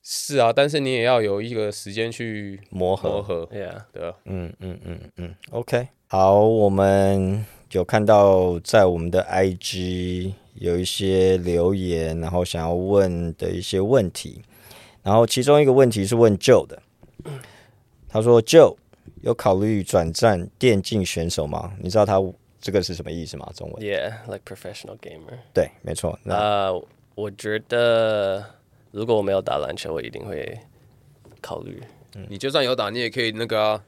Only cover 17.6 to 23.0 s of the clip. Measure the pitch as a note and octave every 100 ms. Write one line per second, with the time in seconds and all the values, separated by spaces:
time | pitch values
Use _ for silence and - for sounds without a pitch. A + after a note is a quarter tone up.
17.6 | _ _ _ _ - A2 A#2 A#2 - E3
18.6 | A#2 - _ _ - - A#2+ A#2 B2 F#2+
19.6 | G#2+ G#2+ F#2 F#2+ E2 E2 A2+ F#2 F2+ _
20.6 | B2+ G2+ - G#2+ F2+ - E2+ - D2 -
21.6 | F2 F#2+ E2+ G#2+ G2+ G2 F#2+ - _ _
22.6 | - F#2+ F2 E2